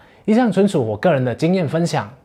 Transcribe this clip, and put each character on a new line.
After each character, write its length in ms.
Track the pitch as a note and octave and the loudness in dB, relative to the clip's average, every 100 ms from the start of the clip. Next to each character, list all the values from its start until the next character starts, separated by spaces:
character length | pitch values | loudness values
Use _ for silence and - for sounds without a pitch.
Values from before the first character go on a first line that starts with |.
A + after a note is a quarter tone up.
| - - - | -20 -10 0
以 100 | A3 | 2
上 160 | B3 | 2
纯 160 | F#3+ G3+ | 2 2
属 180 | D#3+ A2 | 2 -2
我 100 | G#2 | 0
个 160 | F3+ | 0
人 140 | C#3+ B2+ | 2 0
的 80 | |
经 220 | A#2 E3 F#3 | -2 0 0
验 120 | C#3+ | 0
分 180 | D#3+ E3+ | -2 -2
享， 200 | C#3+ G#2 - | -2 -6 -12